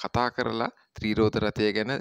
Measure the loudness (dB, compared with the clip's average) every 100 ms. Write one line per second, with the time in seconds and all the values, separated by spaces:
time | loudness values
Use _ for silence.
0 | -2 -2 0 0 -2 -2 -4 -8 _ -6
1 | -2 2 2 2 0 0 0 0 -2 -4